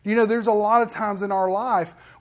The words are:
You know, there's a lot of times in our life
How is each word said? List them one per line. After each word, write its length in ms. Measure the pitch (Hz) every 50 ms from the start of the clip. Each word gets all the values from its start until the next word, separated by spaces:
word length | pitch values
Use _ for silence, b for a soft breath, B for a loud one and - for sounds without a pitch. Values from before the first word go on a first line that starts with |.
| -
You 120 | 202 220
know, 100 | 233 226
there's 220 | 214 226 240 202 233
a 60 | 214
lot 300 | 208 208 208 226 240 233
of 60 | 226
times 320 | - - 220 208 202 185
in 120 | 202 202 196
our 160 | 190 190 185
life 640 | 185 202 240 254 220 180 165 - - - - - - _